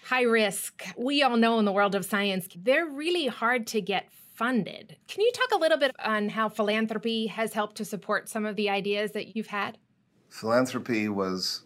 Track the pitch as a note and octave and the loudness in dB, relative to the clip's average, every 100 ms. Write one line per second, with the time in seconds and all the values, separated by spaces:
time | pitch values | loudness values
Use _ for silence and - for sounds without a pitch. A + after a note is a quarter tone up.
0 | - B3+ B3 A3+ G#3 - - - F#3 - | -2 2 4 4 2 0 -8 -12 -14 -6
1 | B3 C#4+ C4+ A#3 A3+ A3+ G#3 G3 G3+ G3 | 0 4 4 6 4 4 4 4 2 2
2 | F3+ G3+ G3+ F#3+ F3 F3 G3 C#4+ E4 C#4 | -2 0 0 -2 -6 -4 2 2 2 -4
3 | D#4 F4 C4+ - A3+ B3+ A3 A3 F#3+ F#3 | -2 0 -2 0 0 0 0 -4 -2 -2
4 | - - - - A#3 B3 E3+ - - - | -4 -16 -16 -4 0 0 0 -6 -16 -20
5 | - - A4+ B4 B4 G4+ D#4+ D#4 C#4 - | -10 0 2 2 2 2 4 4 2 0
6 | G#3+ G#3+ G#3 F#3 A3 A3 G#3 G#3+ A3 G#3+ | -2 0 0 0 -2 0 0 0 0 -2
7 | A3+ A3+ A3 G#3+ A3 A3 G#3 - G#3+ G3 | -2 -2 -4 -2 -4 -2 -6 -6 -8 -8
8 | - G3 - A3 G#3 G#3 G3+ G3 G3 G3+ | -4 -4 -4 -6 -4 -2 -2 0 0 -2
9 | G#3+ G#3+ - A3 G#3 G#3 A3 - _ _ | -2 -6 -8 -8 -6 -6 -6 -8 _ _
10 | _ _ _ - A2 A#2+ B2+ B2 - A2 | _ _ _ -8 0 2 2 -2 -2 0
11 | G#2+ G2 F#2+ F#2 - - | 0 0 0 -2 -4 -6